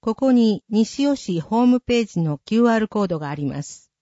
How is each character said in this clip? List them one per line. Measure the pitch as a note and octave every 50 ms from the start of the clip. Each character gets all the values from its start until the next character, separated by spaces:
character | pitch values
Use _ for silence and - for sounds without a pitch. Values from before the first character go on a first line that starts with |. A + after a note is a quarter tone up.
こ | - A3+ A3
こ | - - C4+ B3+
に | B3 A#3 A3 G#3 - _ _
西 | G#3+ G#3 A3+ - - - C#4
尾 | C#4+ C#4+
市 | C4 - - F3+ E3+
ホ | D#3 - G#3+ A3+ B3
ー |
ム | B3 B3 B3
ペ | _ - A#3+ A#3+
ー | A#3
ジ | G3 - F3
の | E3 D#3 D3 C#3 _
キ | - G#3+
ュ | A3+ A#3+
ー | A#3+
ア | A3+
ー | A3
ル | G#3+ G#3+
コ | - G#3+ G3+
ー |
ド | F#3 F3 D#3
が | D3+ C#3+
あ | D3
り | D3 D3
ま | C#3 - - D3
す。 | - - - _ _ _ _